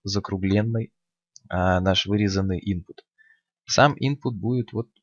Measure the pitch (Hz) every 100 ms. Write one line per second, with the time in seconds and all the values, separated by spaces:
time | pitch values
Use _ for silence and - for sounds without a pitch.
0 | 101 101 - 98 95 101 110 113 117 _
1 | _ _ _ - - 92 92 92 92 92
2 | 95 104 101 95 95 90 101 90 - -
3 | _ _ _ _ _ _ - - 143 -
4 | 131 143 139 110 107 123 120 107 113 _